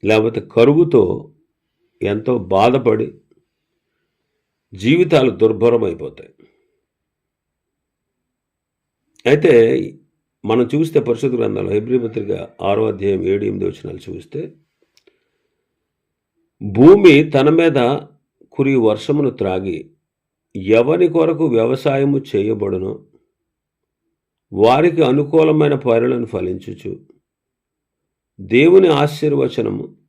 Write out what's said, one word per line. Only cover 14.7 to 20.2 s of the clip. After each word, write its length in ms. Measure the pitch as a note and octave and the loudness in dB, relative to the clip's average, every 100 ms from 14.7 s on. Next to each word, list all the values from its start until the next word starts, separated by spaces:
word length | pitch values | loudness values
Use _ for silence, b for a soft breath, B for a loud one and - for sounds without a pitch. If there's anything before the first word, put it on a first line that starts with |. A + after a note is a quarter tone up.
| _ _ _ _ _ _ _ _ _ _ _ _ _ _ _ _ _ _ _ | _ _ _ _ _ _ _ _ _ _ _ _ _ _ _ _ _ _ _
భూమి 680 | G#2 G2+ C#3+ G3+ F#3+ D3 D3+ | -8 6 8 10 8 6 4
తన 200 | C#3+ C#3 | 0 2
మీద 480 | E3 E3 C#3 A#2+ C#3+ - _ _ _ _ | 2 2 2 0 -2 -8 _ _ _ _
కురి 220 | - C3+ | -4 -2
వర్షమును 560 | C3+ A2 G#2+ - D3 C#3 | 2 0 0 -2 -2 -2
త్రాగి 600 | - G2 F#2 F#2+ D#2+ - _ _ _ | -4 -6 -4 -6 -10 -14 _ _ _